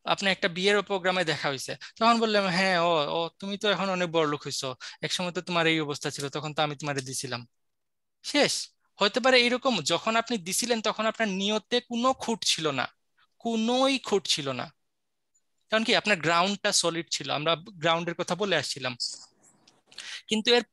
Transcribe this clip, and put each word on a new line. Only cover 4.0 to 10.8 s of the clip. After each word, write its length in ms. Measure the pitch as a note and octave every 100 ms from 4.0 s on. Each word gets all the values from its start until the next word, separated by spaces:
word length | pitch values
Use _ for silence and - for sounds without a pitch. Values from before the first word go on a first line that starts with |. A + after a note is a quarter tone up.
| F3
বড়লোক 340 | D#3+ D3+ D3 D3
হইছো, 300 | - C3+ B2+ - -
একসময় 300 | D#3 - F3+
তো 100 | F3
তোমার 260 | E3+ F3 D#3+
এই 120 | D#3+
অবস্থা 320 | D3 C#3+ D3+
ছিল, 180 | - C#3+
তখন 240 | D3+ D3+
তো 80 | D3
আমি 140 | D3+ C#3+
তোমারে 260 | D3+ C#3
দিছিলাম।" 460 | C3+ B2+ B2+ A#2+ A#2+ _ _ _ _ _ _ _
শেষ। 460 | - D4 G#3+ - - _ _ -
হতে 240 | G3+ B3+
পারে 220 | B3+ B3+
এইরকম, 400 | A#3+ B3 C4+ G#3+
যখন 340 | C#3 E3 - A3+
আপনি 220 | A#3 A#3
দিছিলেন 440 | E3 F#3+ A#3+ A#3